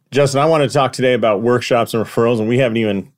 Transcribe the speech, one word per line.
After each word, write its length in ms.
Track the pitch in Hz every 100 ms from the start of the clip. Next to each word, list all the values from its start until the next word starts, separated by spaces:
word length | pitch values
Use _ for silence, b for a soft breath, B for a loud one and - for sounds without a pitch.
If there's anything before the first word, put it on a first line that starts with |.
| _
Justin, 300 | 135 143 139
I 40 | 156
wanna 220 | 160 135
talk 240 | 147 127
today 220 | - 127
about 280 | 123 113 101
workshops 520 | 117 123 - 123 110
and 120 | 117 101
referrals, 340 | - 117 120
and 100 | 110
we 80 | 120
haven't 200 | 127 113
even 360 | 110 98 -